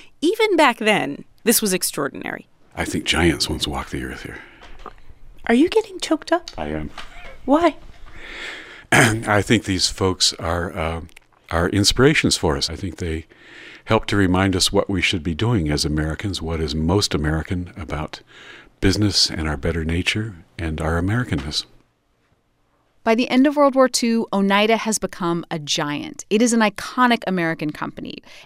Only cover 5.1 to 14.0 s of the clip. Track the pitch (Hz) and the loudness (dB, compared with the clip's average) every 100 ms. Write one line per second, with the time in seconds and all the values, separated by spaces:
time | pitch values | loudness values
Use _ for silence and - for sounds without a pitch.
5.1 | - - - - 240 339 440 415 370 - | -18 -20 -8 2 4 4 2 -2 -4 -4
6.1 | 311 - 339 349 - 76 76 73 - - | -4 0 -2 -2 -8 -6 -4 -6 -10 -14
7.1 | - - - - 294 339 294 - - - | -14 -16 -8 0 2 2 0 -10 -18 -16
8.1 | - - - - - - - - - 120 | -16 -14 -14 -12 -14 -16 -20 0 4 4
9.1 | 110 113 104 95 113 - 92 - - 95 | 2 2 2 4 2 2 0 0 0 0
10.1 | 92 - - 82 87 87 95 80 82 76 | 2 0 0 -2 -2 -4 -4 -4 -4 -10
11.1 | - _ _ - 82 85 98 101 - 135 | -18 _ _ -4 0 2 2 2 6 4
12.1 | 160 120 - 87 69 - 82 95 - 87 | 6 2 2 0 0 -2 -6 -10 -6 -6
13.1 | 80 - - - - - - - 110 | -6 -8 -20 -20 -20 -20 -12 0 0